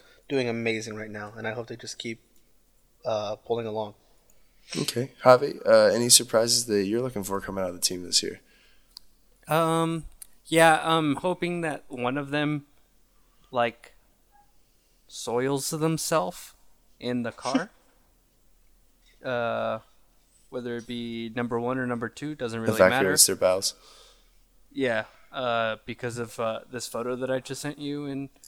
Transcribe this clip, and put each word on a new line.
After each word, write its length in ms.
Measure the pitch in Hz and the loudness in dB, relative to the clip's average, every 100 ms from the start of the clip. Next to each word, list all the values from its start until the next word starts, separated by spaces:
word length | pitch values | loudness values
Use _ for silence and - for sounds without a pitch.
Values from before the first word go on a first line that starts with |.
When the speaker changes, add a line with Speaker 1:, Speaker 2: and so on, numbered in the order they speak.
| - - - | -20 -20 -4
Speaker 1:
doing 220 | 139 123 | -2 0
amazing 460 | 117 117 110 110 107 | -2 -2 -2 -6 -10
right 140 | 110 | -10
now, 220 | 104 104 110 | -10 -12 -8
and 100 | 113 | -6
I 40 | |
hope 140 | 113 113 | -6 -8
they 80 | 117 | -12
just 220 | 113 - | -12 -10
keep, 220 | 120 113 _ - _ _ _ _ _ _ - | -8 -8 _ -20 _ _ _ _ _ _ -4
uh, 300 | 107 104 107 | -2 -4 -6
pulling 280 | - 117 113 | -4 -4 -4
along. 280 | 107 104 104 _ - _ - - - - 160 | -6 -6 -10 _ -20 _ -20 -20 -20 -8 -6
Speaker 2:
Okay. 340 | 147 117 135 - | -4 -6 -8 4
Javi, 420 | 127 127 143 - - | 6 6 4 -2 6
uh, 280 | 110 107 | 8 8
any 160 | 107 120 | 6 6
surprises 560 | - 120 113 117 120 113 | 4 4 2 2 0 2
that 200 | 104 98 | 0 2
you're 160 | 113 | -2
looking 220 | 127 104 | -4 -6
for 160 | 98 98 | -6 -6
coming 220 | 98 98 | -4 -6
out 60 | 92 | -6
of 60 | 90 | -2
the 60 | |
team 220 | - 90 | -4 -4
this 180 | 90 - | -2 -2
year? 160 | - - _ _ _ - _ - - _ _ _ - | -2 -8 _ _ _ -20 _ -20 -20 _ _ _ 0
Speaker 3:
Um, 560 | 156 165 165 165 165 147 - - - - | 2 2 2 0 -2 -8 -16 -20 -20 0
yeah, 340 | 160 165 156 | 6 8 6
I'm 340 | 160 160 156 139 | 4 2 2 0
hoping 440 | 180 180 175 175 | -2 -2 -4 -2
that 220 | 160 139 - | -4 -6 -10
one 280 | 127 123 139 | -4 -2 -2
of 120 | 139 | -2
them, 360 | 147 147 151 - _ _ _ _ _ _ _ _ | -2 0 -2 -6 _ _ _ _ _ _ _ _
like, 420 | 127 117 - - - _ _ _ _ _ _ _ _ _ _ - | 0 0 -2 -16 -20 _ _ _ _ _ _ _ _ _ _ -18
soils 600 | - - 120 131 139 - | -10 -2 0 2 0 -2
themselves 840 | 160 160 160 - 160 180 - - - - - _ - | 0 0 0 0 0 0 -6 -16 -20 -20 -20 _ -10
in 260 | 120 123 | -4 -2
the 100 | 117 | -4
car. 360 | - 123 143 196 _ | -6 -2 -2 -4 _
Speaker 2:
<laughs> 40 | _ _ _ _ _ _ _ _ _ _ _ _ _ - | _ _ _ _ _ _ _ _ _ _ _ _ _ -12
Speaker 3:
Uh, 560 | 131 120 117 113 113 113 - - - _ _ _ _ | -6 -4 -2 -2 -2 -4 -10 -20 -20 _ _ _ _
whether 260 | 127 120 120 | -8 -6 -6
it 100 | 117 | -8
be 460 | 120 117 117 117 | -8 -6 -6 -6
number 240 | 113 120 117 | -4 -2 0
one 200 | 120 131 | 0 -2
or 100 | 123 | -2
number 220 | 117 117 | -2 -6
two, 260 | - 143 151 | -6 -10 -6
doesn't 240 | 120 113 | -6 -2
really 180 | 113 110 | 0 6
matter. 180 | 92 123 - | 6 6 4
Speaker 2:
Evacuates 200 | - - | 4 4
their 120 | 92 | 4
bowels. 360 | 92 92 - - - - - - _ _ _ _ - | 4 4 0 -6 -16 -20 -20 -20 _ _ _ _ -12
Speaker 3:
Yeah, 360 | - 127 110 110 - - | -2 0 0 -4 -12 -14
uh, 460 | 147 127 117 113 110 - | -6 -2 0 0 -2 -8
because 320 | 113 123 120 | -8 -6 -6
of, 200 | 113 - | -8 -4
uh, 180 | 113 110 - | -4 -4 -8
this 180 | 123 - | -10 -8
photo 260 | 117 120 127 | -6 -4 -4
that 160 | 127 | -2
I 80 | 131 | -2
just 220 | - 135 | -4 -8
sent 180 | 147 147 | -8 -8
you 240 | 143 147 143 | -6 -6 -6
in, 240 | 139 135 _ | -8 -10 _